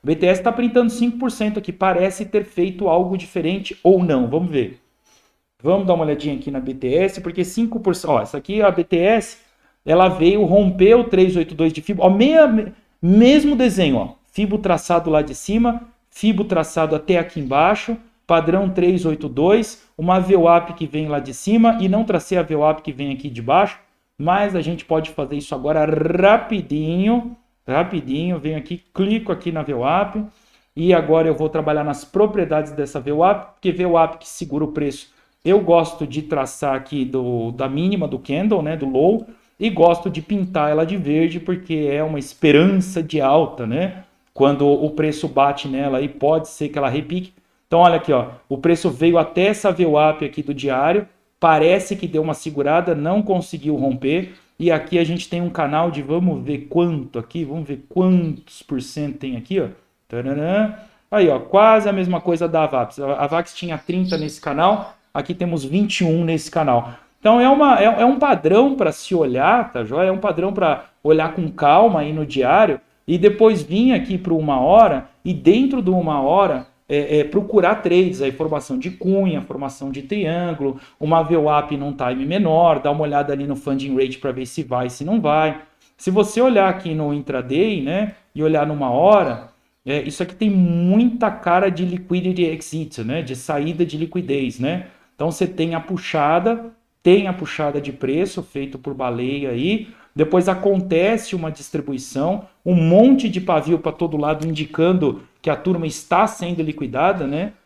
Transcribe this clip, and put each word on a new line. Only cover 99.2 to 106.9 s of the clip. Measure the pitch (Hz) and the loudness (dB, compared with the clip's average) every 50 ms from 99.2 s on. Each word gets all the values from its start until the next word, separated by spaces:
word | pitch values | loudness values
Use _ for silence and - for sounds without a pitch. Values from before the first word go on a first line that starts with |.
| 123 127 139 143 143 131 | -4 -4 -4 -6 -6 -6
aí, | 120 117 135 180 214 220 220 - - _ _ _ _ | -4 -2 -2 -2 -2 -4 -6 -10 -20 _ _ _ _
depois | - 156 - - 185 180 | -2 0 2 2 2 2
acontece | 196 185 185 - 202 196 190 180 185 175 165 180 202 226 220 220 - 196 | 2 -2 0 0 0 0 0 0 0 0 2 2 2 0 -2 -4 -6 -8
uma | 180 160 160 | -6 -6 -8
distribuição, | 151 - - - - 156 139 - 139 127 131 - - 131 143 170 196 208 - - _ _ _ | -10 -12 -16 -10 -8 -8 -6 -6 -10 -10 -10 -8 -6 -4 -2 -2 -4 -4 -8 -16 _ _ _
um | 175 180 | 0 2
monte | 170 160 165 170 196 233 269 269 269 247 | 4 4 6 6 8 8 8 6 4 2
de | 214 180 185 | -2 -4 -4
pavio | 185 190 175 151 147 156 170 | -2 0 -2 0 0 0 -2
pra | 156 - 165 | 0 0 -6
todo | 151 - 170 160 156 | -4 -4 -6 -4 -4
lado | 147 147 147 156 151 156 | -4 -2 -2 -4 -4 -4
indicando | 165 160 151 156 151 - - 160 175 185 180 165 135 - - - _ _ _ | -6 -6 -6 -8 -8 -2 0 2 2 2 2 0 0 -2 -4 -14 _ _ _
que | - 160 | -4 -4
a | 147 | -4
turma | - - 185 185 170 165 | -2 -2 -2 -2 -2 -2
está | 156 151 - - _ 175 180 214 | -6 -8 -10 -6 _ 2 2 2
sendo | 208 214 - 180 175 175 165 | 0 -2 -8 -8 -6 -4 -4
liquidada, | 160 151 147 - 147 120 | -4 -6 -6 -8 -8 -8